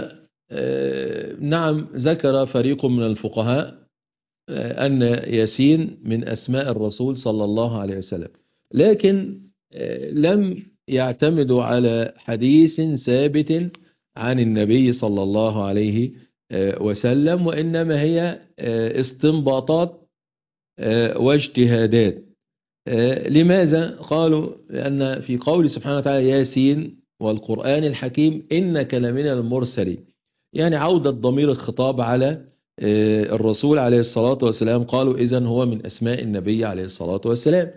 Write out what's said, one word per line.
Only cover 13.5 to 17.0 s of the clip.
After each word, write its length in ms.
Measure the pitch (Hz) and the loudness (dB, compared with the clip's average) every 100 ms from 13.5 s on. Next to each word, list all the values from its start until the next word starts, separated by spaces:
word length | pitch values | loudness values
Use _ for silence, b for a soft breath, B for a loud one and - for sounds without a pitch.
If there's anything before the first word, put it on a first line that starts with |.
| 165 175 - b b _ - | 0 -2 -8 b b _ -8
عن 240 | 113 127 | -2 0
النبي 520 | 113 107 104 123 127 | 2 2 4 4 4
صلى 300 | 120 110 101 | 2 -2 -2
الله 420 | 98 104 110 107 | 0 0 0 0
عليه، 480 | 98 98 107 107 123 B B _ - | -2 0 0 0 -2 B B _ -8
آه، 320 | 95 98 - | -2 -2 0
وسلم، 640 | 104 101 | -2 -2